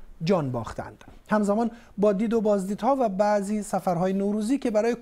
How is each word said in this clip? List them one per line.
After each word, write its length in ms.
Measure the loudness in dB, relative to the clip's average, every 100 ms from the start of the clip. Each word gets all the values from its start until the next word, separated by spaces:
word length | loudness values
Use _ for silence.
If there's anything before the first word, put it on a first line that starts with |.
| -16 -8
جان 280 | 0 0 0
باختند. 520 | -4 -6 -10 -12 -12 -20 -16 -2
همزمان 400 | 0 2 2 0 -4 -14 0
با 140 | 2
دید 220 | 2 2
و 60 | 2
بازدیدها 560 | 2 0 0 -2 0 2
و 80 | 0
بعضی 540 | 2 2 2 0 -4
سفرهای 500 | -2 -2 0 0 0
نوروزی 460 | 0 0 0 0 0
که 120 | 0
برای 260 | 2 0 -2